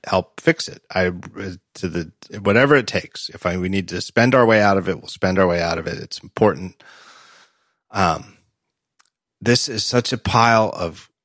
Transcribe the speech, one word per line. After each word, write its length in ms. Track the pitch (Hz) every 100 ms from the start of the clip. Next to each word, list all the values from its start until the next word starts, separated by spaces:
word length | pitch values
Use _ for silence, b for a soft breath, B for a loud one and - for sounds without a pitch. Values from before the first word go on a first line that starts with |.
| -
help 360 | 95 92 -
fix 260 | - 160 -
it. 140 | - _
I, 200 | 92 92 87 - - 98 90 _ -
to 120 | 92
the, 240 | 87 82 _ - -
whatever 340 | 101 107 139 143
it 120 | 110
takes. 420 | - - - -
If 160 | - 90
I, 100 | 90
we 120 | 92
need 180 | 98 87
to 120 | 90
spend 340 | - - 123 131
our 100 | 113
way 160 | 110
out 160 | 104 98
of 120 | 87
it, 100 | 73
we'll 80 | -
spend 320 | - 92 92
our 80 | 92
way 140 | 87
out 160 | 85 82
of 100 | 78
it. 100 | 69
It's 220 | - -
important. 640 | 87 - 107 76 92 _ b b b b b b b b b b _
Um, 460 | 101 92 - - _ _ _ _ _ _ _ _ _ _ _
this 300 | 98 123 -
is 160 | 110 -
such 260 | 123 -
a 60 | 113
pile 540 | - 120 117 113 110 -
of 340 | 85 80 - _